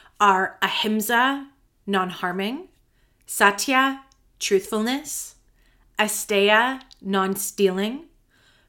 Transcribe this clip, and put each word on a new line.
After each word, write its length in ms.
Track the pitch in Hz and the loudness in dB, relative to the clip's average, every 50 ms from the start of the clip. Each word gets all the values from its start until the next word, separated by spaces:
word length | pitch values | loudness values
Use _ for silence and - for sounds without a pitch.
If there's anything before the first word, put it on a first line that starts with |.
| - _ _ - | -20 _ _ 2
are 380 | 208 202 190 185 190 185 - - | 4 4 4 4 2 -2 -4 -4
ahimsa, 840 | - 185 - - - 214 214 220 208 - 240 233 254 269 277 285 277 - _ _ _ _ _ _ - - | -4 -4 -2 -2 -2 -2 -2 -2 -2 0 2 2 2 2 0 -4 -8 -12 _ _ _ _ _ _ -6 -2
non-harming, 800 | 196 190 185 180 170 - - 180 180 190 190 214 254 311 381 - _ _ _ _ _ _ _ _ _ _ _ | -2 -2 -2 -2 -6 -6 -6 -4 -4 -2 -4 -4 -4 -8 -10 -14 _ _ _ _ _ _ _ _ _ _ _
satya, 800 | - - - 220 202 202 302 - - 269 262 269 269 269 269 - _ _ _ _ _ _ - | -8 0 4 4 4 4 2 -2 0 2 2 2 0 -2 -6 -12 _ _ _ _ _ _ -8
truthfulness, 960 | - - 202 190 190 - - 214 220 233 254 277 - - - - - - - _ _ _ _ _ _ _ _ _ _ _ _ - | -2 2 2 2 0 0 -4 -2 -2 -2 -4 -4 -6 -8 -10 -10 -10 -12 -16 _ _ _ _ _ _ _ _ _ _ _ _ -2
asteya, 840 | 214 214 - - - - 208 196 202 202 214 220 240 254 262 262 - - - _ | -2 -2 -2 -6 -4 -2 0 2 4 4 4 4 4 2 -2 -6 -10 -18 -20 _
non-stealing, 1080 | - 196 196 196 190 190 196 196 - - - - 202 190 180 190 202 220 247 294 330 - _ _ _ _ _ _ _ _ _ _ _ | -6 -2 -2 0 0 0 -2 -4 -6 -6 -2 2 2 2 2 0 -2 -4 -4 -8 -12 -16 _ _ _ _ _ _ _ _ _ _ _